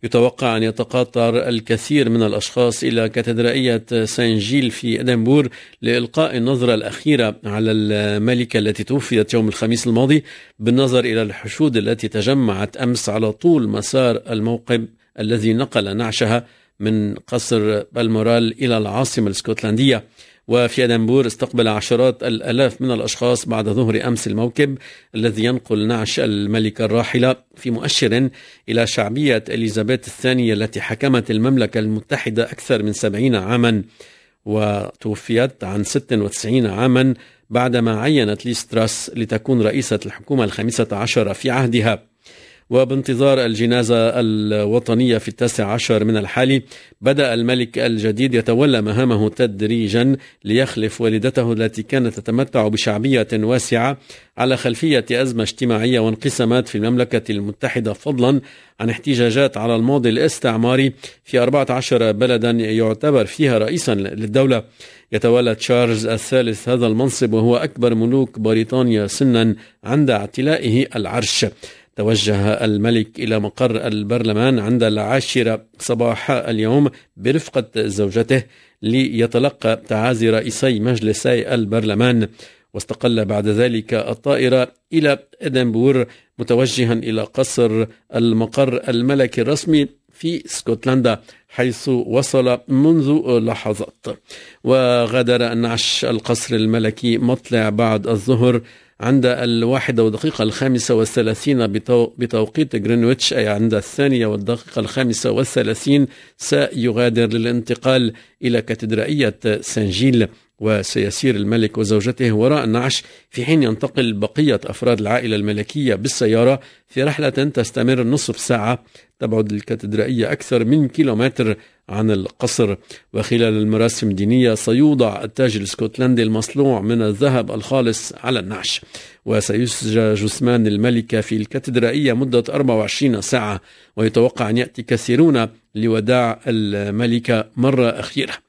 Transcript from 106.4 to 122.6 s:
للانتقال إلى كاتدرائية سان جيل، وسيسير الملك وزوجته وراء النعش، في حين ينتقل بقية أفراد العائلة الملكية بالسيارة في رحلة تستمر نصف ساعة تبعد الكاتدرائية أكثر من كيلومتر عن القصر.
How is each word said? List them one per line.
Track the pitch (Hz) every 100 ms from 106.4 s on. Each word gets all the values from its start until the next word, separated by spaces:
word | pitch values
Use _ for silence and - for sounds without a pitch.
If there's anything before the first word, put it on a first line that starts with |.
| - 147 139 - 120 110 120 117 117
للانتقال | 113 117 120 110 123 127 131 120 107 - _
إلى | 123 117
كاتدرائية | 110 113 110 107 110 151 120 101 117 107
سان | - - 104
جيل، | 92 135 123 107 - _ _
وسيسير | 110 104 95 - 101 - 135 110
الملك | 104 117 107 -
وزوجته | 107 107 104 123 127
وراء | 107 120 151
النعش، | 120 113 131 - - - _
في | - 123
حين | 160
ينتقل | 127 110 135 - 120
بقية | 104 104 - 151 107 -
أفراد | 101 123 117
العائلة | 101 120 120 107
الملكية | 104 104 104 147 139 101
بالسيارة | 123 - 117 110 120 135 - _ _
في | -
رحلة | 139 147 147
تستمر | 131 143 143 113 - 120 131
نصف | 117 139 - 113
ساعة | - 120 107 123 _ - _ _
تبعد | 123 110 107
الكاتدرائية | 104 - 110 104 107 131 127 110
أكثر | - - 123 113
من | 151 139
كيلومتر | - 143 107 127 117 113 101 - _ -
عن | 101 110
القصر. | 101 95 - 123 -